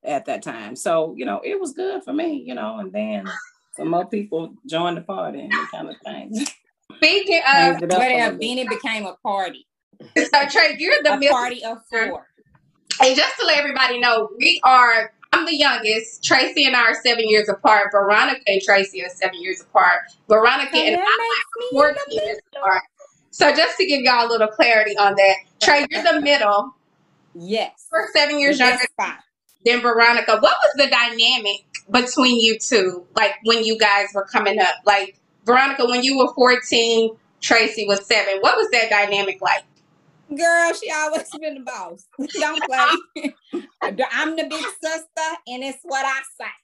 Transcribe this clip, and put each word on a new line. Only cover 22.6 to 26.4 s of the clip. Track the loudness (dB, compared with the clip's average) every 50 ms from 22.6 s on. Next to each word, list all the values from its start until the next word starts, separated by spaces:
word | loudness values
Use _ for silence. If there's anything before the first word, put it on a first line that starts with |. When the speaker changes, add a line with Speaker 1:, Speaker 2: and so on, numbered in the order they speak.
| -2
Speaker 2:
apart. | 0 0 0 -2 _ _ _ -20 -20 _ _ _ _
So | -2 2 2 4 4
just | 4 2 0 0 -2
to | -2
give | 0 0 0
y'all | 2 2 2 2 2
a | 0
little | 2 0 0 0
clarity | 2 2 2 4 4 2 2 0 0
on | 2 2 2 4
that, | 4 4 4 4 2 -2 _ _ _ 2
Trey, | 4 4 4 2 -2
you're | -4 -2 0
the | 2 2 2
middle. | 2 2 2 2